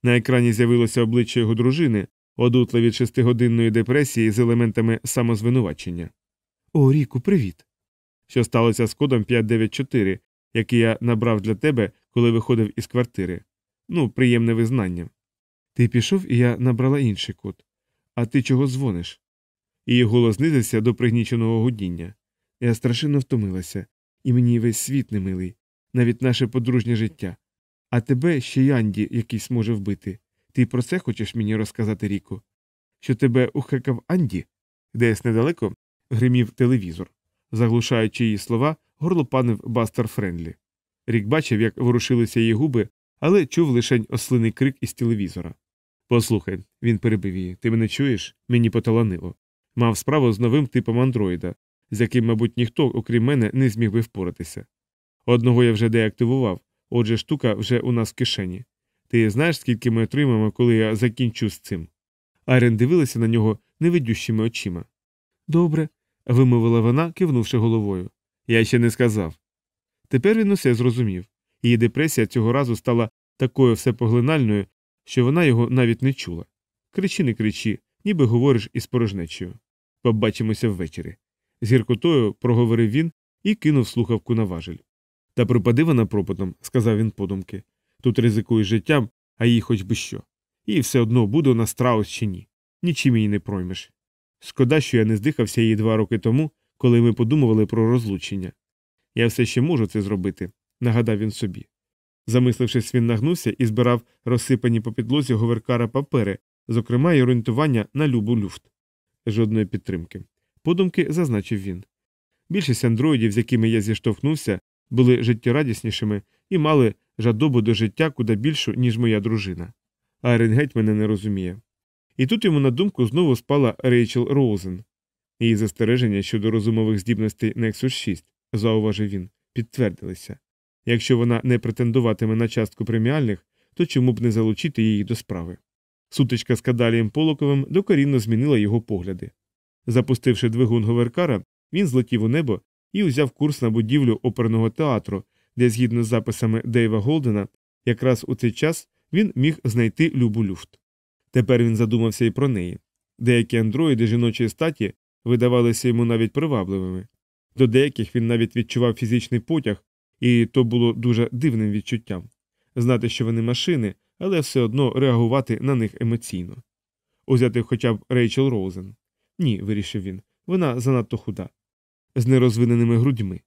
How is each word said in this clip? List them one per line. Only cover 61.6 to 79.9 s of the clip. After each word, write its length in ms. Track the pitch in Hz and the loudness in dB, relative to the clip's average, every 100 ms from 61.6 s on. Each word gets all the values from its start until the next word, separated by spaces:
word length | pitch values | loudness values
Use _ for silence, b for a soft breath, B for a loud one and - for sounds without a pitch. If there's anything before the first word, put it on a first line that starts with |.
| - 92 80 _ _ _ _ _ - | -10 -10 -10 _ _ _ _ _ 0
Айрен 300 | 127 120 110 | 4 4 2
дивилася 420 | 123 175 139 120 | 2 2 2 0
на 100 | 113 | 0
нього 300 | 113 110 107 _ _ | 2 0 -2 _ _
невидющими 640 | 160 175 120 107 - 110 | 0 0 0 -4 -2 -2
очима. 400 | 113 - 104 87 - _ _ _ _ _ - | -2 -4 -8 -8 -12 _ _ _ _ _ -2
«Добре», 400 | 160 170 151 151 _ _ _ - | 0 2 0 -4 _ _ _ 0
вимовила 540 | 120 131 120 113 117 | 4 6 4 4 4
вона, 320 | 113 131 165 | 4 2 0
кивнувши 460 | 165 180 127 110 123 | -2 0 0 0 0
головою. 520 | 113 113 104 95 95 _ _ _ - | 0 0 -2 -6 -8 _ _ _ 0
«Я 180 | 113 | 2
ще 140 | 113 123 | 4 4
не 120 | 117 | 2
сказав». 440 | - 120 107 85 76 _ _ _ _ _ _ _ | 2 0 2 -4 -8 _ _ _ _ _ _ _
Тепер 300 | 131 190 220 | 0 2 2
він 140 | 208 | 2
усе 220 | 202 135 | 2 2
зрозумів. 500 | 117 123 117 113 92 90 _ _ _ | 2 0 0 -2 -4 -10 _ _ _
Її 140 | 117 120 | 2 4
депресія 500 | 117 123 156 - 110 | 2 0 -2 0 0
цього 260 | 123 113 | 0 0
разу 240 | 127 131 113 | 0 0 -2
стала 340 | - 117 113 _ _ _ | -2 0 -2 _ _ _
такою 380 | 131 - 127 | -4 2 2
всепоглинальною, 920 | 110 - 113 117 120 123 160 117 104 95 _ _ _ | 4 -2 -2 0 2 2 2 2 0 -2 _ _ _
що 200 | _ - | _ 0
вона 200 | 123 156 | 2 2
його 260 | 165 117 117 | 4 2 2
навіть 320 | 127 120 117 | 2 2 2
не 100 | 131 | -2
чула. 320 | 139 - 85 85 _ _ _ _ | -4 -8 -12 -14 _ _ _ _
«Кричи, 340 | - 190 - | -4 -4 0
не 100 | 147 | -2
кричи, 440 | 107 107 104 113 101 _ _ | 0 -2 -2 -6 -6 _ _
ніби 200 | 202 180 | -4 2
говориш 460 | 127 117 135 123 101 | 2 4 4 2 0
із 140 | - - | -8 -4
порожнечею. 680 | 123 113 98 82 - 90 - _ _ _ | -2 -2 -4 -10 -10 -12 -14 _ _ _